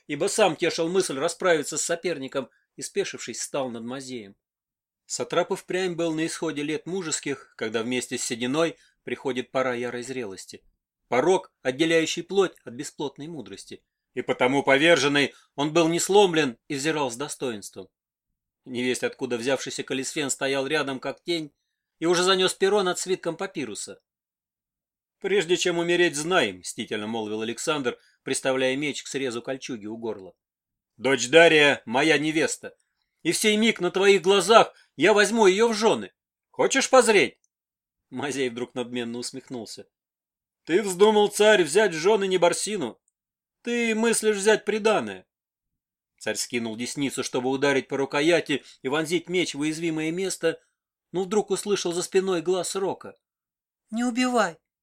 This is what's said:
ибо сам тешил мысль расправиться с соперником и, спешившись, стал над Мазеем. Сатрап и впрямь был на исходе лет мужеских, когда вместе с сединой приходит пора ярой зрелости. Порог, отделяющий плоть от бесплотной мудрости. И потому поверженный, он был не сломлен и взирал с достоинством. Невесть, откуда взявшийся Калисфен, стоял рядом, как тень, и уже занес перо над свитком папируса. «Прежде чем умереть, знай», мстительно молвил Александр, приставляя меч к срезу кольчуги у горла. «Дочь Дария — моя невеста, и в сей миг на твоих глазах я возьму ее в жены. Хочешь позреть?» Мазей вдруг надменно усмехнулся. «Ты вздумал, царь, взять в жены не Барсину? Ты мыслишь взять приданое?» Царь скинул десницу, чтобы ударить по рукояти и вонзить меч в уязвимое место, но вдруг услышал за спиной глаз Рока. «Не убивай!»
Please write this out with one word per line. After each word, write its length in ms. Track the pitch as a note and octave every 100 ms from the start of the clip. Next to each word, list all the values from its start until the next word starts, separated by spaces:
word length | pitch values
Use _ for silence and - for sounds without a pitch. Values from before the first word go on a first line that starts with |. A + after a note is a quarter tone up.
| -
ибо 200 | C#3+ F#3+
сам 300 | - G3+ D3+
тешил 320 | E3+ D3+ E3
мысль 300 | F#3+ - C3+
расправиться 580 | D#3+ - F#3 D#3+ C3+ D3+
с 80 |
соперником 640 | - E3+ F3+ D#3 C3+ C#3+ B2 _ _ -
и, 60 |
спешившись, 600 | - - F#3+ C3 - A2+
стал 260 | - D3+ C3
над 160 | A#2
Мазеем. 520 | A#2 C3+ C3 B2+ G2 - _ _ _ _ _ _
Сатрап 460 | _ - B2 D3+ F3
и 60 | F#3+
впрямь 400 | - F3+ F#3 E3
был 180 | E3+
на 100 | D#3
исходе 380 | D#3+ - E3 C#3+
лет 240 | D3 D3+ -
мужеских, 680 | F#3+ D#3+ C#3+ D3 C3+ - -
когда 260 | A2 A2+
вместе 340 | A2+ B2+ - B2
с 80 |
сединой 540 | - A#2 B2 D3 E3 - _ _
приходит 460 | - B2+ C#3 B2+ A#2+
пора 240 | C3+ B2+
ярой 280 | A#2+ A#2+ B2
зрелости. 640 | A#2+ C3 A2 F#2 - G#2 _ _ _ _ _
Порог, 440 | A#2+ D3+ F#3 - _
отделяющий 640 | C3+ C3 E3 E3 D#3+ -
плоть 340 | E3 F#3+ F#3 -
от 80 | -
бесплотной 540 | A#2 D3 - C#3+ - D3
мудрости. 580 | D#3+ G2 F#2+ - G2+ _ _ _
И 80 | -
потому 400 | - C3 B2 C#3
поверженный, 720 | C3+ C#3 E3 E3 C#3 C#3+ C#3 - _ -
он 180 | D3+
был 140 | D#3 D#3+
не 120 | E3+
сломлен 560 | - G3 G3 D#3+ C#3+ A2+ -
и 60 | C#3+
взирал 340 | D3 D3+ C3+
с 60 | A#2
достоинством. 720 | D3 - C3+ G#2+ - G#2 F#2 _ _ _ _ _ _ _
Невесть, 380 | - B2 B2+ B2
откуда 320 | B2 - C3 A#2+
взявшийся 460 | A#2 D#3+ - -
Калисфен, 480 | C3+ C3+ C3 - C#3
стоял 360 | - C3+ C3+ C3+
рядом, 340 | D3+ C#3 C3
как 220 | C#3 C3+
тень, 300 | - E3+ D3+ _ _ _ _ _
и 80 | D#3+
уже 160 | F3+
занес 320 | F3+ F#3+ F#3
перо 280 | - F#3+ G#3
над 160 | F#3 F3
свитком 380 | F3+ F#3 F3 D#3+
папируса. 640 | F#3+ E3 A#2+ G2 - F#2+ _ _ _ _ _ _ _ _ _ _ _ _
«Прежде 380 | G3 G3 E3 F3
чем 200 | F3+ E3+
умереть, 380 | E3+ F3 F3 C#3+
знай», 360 | D#3 F#3 A2+
мстительно 540 | F#2 - - G#2+ A2 G#2+
молвил 360 | A2+ G#2+ G#2+
Александр, 560 | A2+ A#2 - D3+ B2 A2+ _ _
приставляя 520 | - C3+ C#3 C3 C3 C3
меч 260 | D3 B2
к 40 | -
срезу 360 | C#3+ C3+ A#2
кольчуги 440 | B2+ C3+ - A#2+ G#2
у 100 | A2+
горла. 380 | A2+ G2+ F#2 - _ _ _ _ _ _
«Дочь 320 | B2 C3+ A#2+
Дария — 540 | D#3+ E3+ D#3 D3 B2+
моя 340 | - A#2+ D#3 D3
невеста, 560 | D#3 D#3 C3 - G2 - _ _ _ _
и 100 | D#3
в 40 | E3+
сей 200 | G#3+ G#3+
миг 240 | A3+ G#3
на 100 | F3
твоих 320 | F#3 G3 G3
глазах 500 | E3 G3+ F3 A3+ - - _ -
я 160 | E3+
возьму 340 | G3+ G3 A#3 G3+
ее 220 | F#3+ A#3
в 60 |
жены. 380 | G#3 A3 C3+ F#2+ - _ _ _
Хочешь 380 | - C#3+ C4+ -
позреть?» 500 | C4 A3 G3+ B2 - _ _ _ _ _ _ _
Мазей 400 | B2+ C#3 C3 C3
вдруг 260 | A#2 B2
надменно 440 | C3 A#2+ B2 A#2 A#2+
усмехнулся. 680 | A#2+ C3 - B2+ G#2 - - _ _ _ _ _ _ _
«Ты 180 | - E3+
вздумал, 460 | G3+ F3 G#3+ G#3+ G#3
царь, 360 | - G#3+ G#3
взять 280 | D#3 E3+ G#3+
в 60 | D#3+
жены 280 | F3 A3 G3
не 120 | F#3
Барсину? 600 | F3 E3+ - G#3 B2 - _ _ _ _ _ _
Ты 340 | - A#3+ A#3
мыслишь 420 | A3 A3+ A3 A3 G3+
взять 280 | G3+ G#3
приданое?» 600 | - G#3+ G#3+ F#3+ A2 F#2 - _ _ _ _ _ _ _ _ _
Царь 180 | - G#2
скинул 400 | - A#2+ A2+ A2
десницу, 460 | A#2+ - C3+ -
чтобы 280 | B2 C3 B2+
ударить 380 | C3+ C#3+ C3+ -
по 100 | C3+
рукояти 680 | C3+ C#3+ D#3 E3 D#3 C#3 - -
и 60 | C3
вонзить 400 | C#3+ D#3 F3 -
меч 260 | F3+ D#3+
в 60 | C#3
уязвимое 500 | D3+ D#3 E3+ D#3 D#3
место, 500 | F3 F#3+ - E3 D#3+ _ _ _ _ _
но 120 | E3+
вдруг 260 | F#3+ G#3 G3
услышал 420 | F#3+ G#3 G3 F3+
за 100 | E3+
спиной 380 | E3+ F#3+ F#3+ F3+
глаз 340 | D#3+ F#3 E3+
Рока. 440 | G3 F#3+ B2+ G#2 - _ _ _ _ _ _ _
«Не 140 | A3
убивай!» 540 | B3 A#3 B3+ B3 F#3+ D#3+ _ _